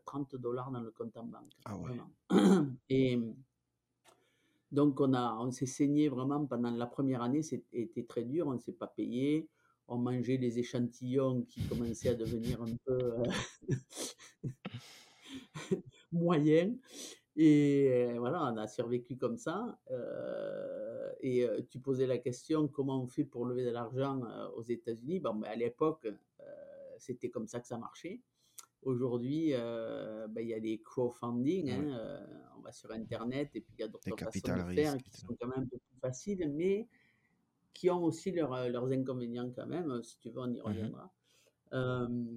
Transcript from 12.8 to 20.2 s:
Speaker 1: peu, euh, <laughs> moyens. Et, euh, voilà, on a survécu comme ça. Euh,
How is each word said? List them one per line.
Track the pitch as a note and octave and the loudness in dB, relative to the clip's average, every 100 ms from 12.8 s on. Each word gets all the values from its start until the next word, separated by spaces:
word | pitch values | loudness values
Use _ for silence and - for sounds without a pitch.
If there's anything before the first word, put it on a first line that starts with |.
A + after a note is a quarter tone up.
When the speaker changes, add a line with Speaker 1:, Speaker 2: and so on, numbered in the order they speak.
Speaker 1:
peu, | - B2+ | -2 0
euh, | B2 A#2 A#2+ - - - - | 0 0 0 -2 -6 -10 -4
<laughs> | C3 - - - - - _ - - - B2 - - - _ - C4+ - - - F#3 - - _ | -4 -4 -10 -10 -12 -20 _ -10 -8 -12 -12 -14 -20 -20 _ -16 -16 -12 -14 -2 -2 -2 -20 _
moyens. | E3+ E3+ E3 D3+ D#3 F#3 B3 - - - - _ D3 | 0 4 6 8 8 6 0 -8 -16 -16 -16 _ 6
Et, | D#3 D3 C#3+ C#3 C#3 | 10 10 8 8 6
euh, | B2 B2 A#2+ | 6 4 2
voilà, | A#2+ F3 C#3 | 0 0 0
on | A2 | -2
a | G#2+ | -4
survécu | - A#2 B2 A#2+ B2+ | -4 -2 -2 -2 -4
comme | B2 A#2 | -2 -2
ça. | D#3+ F3+ A#3 - - | -4 -4 -6 -10 -8
Euh, | B2+ - - | -6 -6 -6